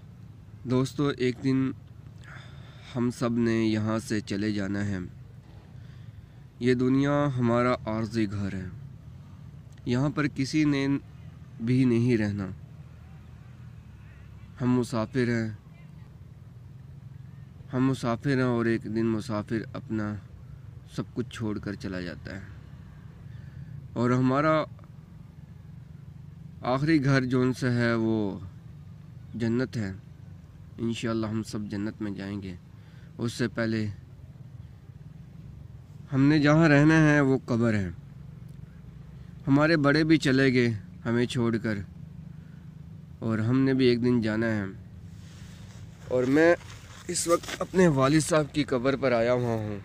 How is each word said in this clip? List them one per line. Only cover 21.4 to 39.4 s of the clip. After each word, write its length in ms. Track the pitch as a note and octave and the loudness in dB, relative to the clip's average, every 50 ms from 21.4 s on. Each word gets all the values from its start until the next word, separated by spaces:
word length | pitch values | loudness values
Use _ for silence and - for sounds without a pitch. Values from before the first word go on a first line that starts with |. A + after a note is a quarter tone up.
| A2+ G#2+ G#2 G#2 | -4 -4 -4 -4
कर 160 | - G#2 G2 | -6 -8 -8
चला 240 | - - G2 F#2 F2+ | -6 -6 -6 -6 -6
जाता 340 | F2+ E2+ D2+ - - - - | -6 -8 -8 -10 -10 -12 -12
है। 160 | G2 - - - - - - - - - - - - - - - - - - - - - - - - - - - - - - - | -12 -12 -14 -16 -16 -16 -18 -18 -18 -18 -18 -18 -18 -18 -18 -18 -16 -16 -16 -16 -16 -16 -14 -14 -14 -14 -14 -14 -14 -14 -8 -2
और 160 | A#2 A#2+ B2 | 0 2 2
हमारा 400 | B2+ B2+ B2+ B2+ C3 C#3+ D3+ D#3+ D#3 D#3 C#3+ - - - - - - - - - - - - - - - - - - - - - - - - - - - - - - - - - - - - - - - - | 4 4 4 4 4 4 4 4 4 2 0 -2 -8 -14 -18 -18 -18 -18 -18 -18 -18 -18 -18 -20 -20 -18 -18 -18 -18 -18 -18 -18 -18 -18 -18 -18 -18 -18 -16 -16 -16 -16 -16 -16 -16 -16 -16 -16 -14 -6 -2
आखिरी 320 | A#2+ B2+ C3+ D3 D#3 E3 D3+ | -2 0 2 4 4 4 6
घर 260 | B2+ C#3 C3+ C3+ C3 | 6 6 4 4 4
जौन 280 | B2 B2+ B2+ B2+ C3 | 4 2 4 4 2
सा 160 | B2 - C3+ B2 | 2 2 0 2
है 240 | A#2+ A#2+ A#2+ A#2 A#2 | 2 4 4 2 2
वो 180 | A2+ A2 A2 A2+ A2 G#2 G2 F#2 G2 F#2 F#2 - - - - - - - - - - - - - - - - - | 2 2 2 2 2 0 -2 -4 -6 -8 -12 -14 -16 -16 -18 -16 -16 -16 -16 -16 -16 -18 -18 -18 -16 -14 -12 -6
जन्नत 400 | A2 A#2 A2+ A#2 B2 C3 A2 - | -2 0 0 2 0 0 -2 -2
है। 140 | A#2 G#2 F#2+ F#2+ G2 - - - - - - - - - - - - - - - - | -4 -4 -4 -6 -10 -14 -18 -18 -18 -18 -18 -18 -18 -18 -18 -18 -18 -18 -16 -8 -4
इंशाअल्लाह 500 | A#2 A#2 A2+ - B2+ A#2 A2+ A2+ A2 G#2 | -2 -2 -2 -2 -2 -2 0 0 0 -2
हम 120 | A2 A2 | -2 -2
सब 260 | G#2 - - A2 G#2 G2+ | -4 -4 -6 -6 -6 -4
जन्नत 320 | G#2+ G2+ G2+ A2 - - | -4 -4 -4 -4 -4 -6
में 120 | A2 G2+ G2 | -6 -6 -6
जाएंगे। 420 | F#2+ G2 G2 G2+ G2+ G2 F#2+ F2+ F2 - - - - - - - - - - - - | -6 -6 -6 -6 -6 -6 -8 -10 -12 -14 -18 -20 -20 -20 -20 -18 -18 -18 -14 -8 -4
उससे 280 | A#2 A#2 - - B2 A2 | -4 -4 -2 -2 -2 -2
पहले 360 | - A#2 A2+ A2 A2+ A2 G#2+ G#2 G2+ - - - - - - - - - - - - - - - - - - - - - - - - - - - - - - - - - - - - - - - - - - - | -2 -2 -2 0 0 0 -2 -4 -6 -8 -14 -18 -18 -18 -18 -18 -18 -18 -18 -18 -18 -18 -18 -18 -20 -20 -20 -20 -18 -18 -18 -18 -18 -18 -18 -18 -18 -18 -18 -16 -16 -16 -16 -16 -18 -18 -18 -18 -18 -18 -8 -2
हमने 280 | C#3 C3 C#3 C#3+ D3+ D#3 | 2 4 6 6 6 6
जहाँ 280 | C#3+ D3 D3+ D#3+ E3 D3+ | 6 8 8 8 8 8
रहना 260 | D3 C#3+ D3+ D#3 D#3+ D#3+ | 8 8 8 8 8 8
है 200 | D#3 D3+ D3 D3 | 8 8 8 6
वो 140 | C#3+ C3 C3+ B2+ - - | 6 4 4 2 2 0
कब्र 260 | B2 A2+ A#2+ A#2 G#2+ | 0 2 4 4 2
है। 200 | G#2 F#2+ E2+ E2 - - - - - - - - - - - - - - - - - - - - - - - - - - - - - | 2 0 -2 -6 -10 -14 -16 -16 -16 -16 -16 -16 -16 -16 -16 -16 -16 -16 -16 -16 -18 -18 -16 -16 -16 -16 -16 -16 -16 -16 -16 -16 -4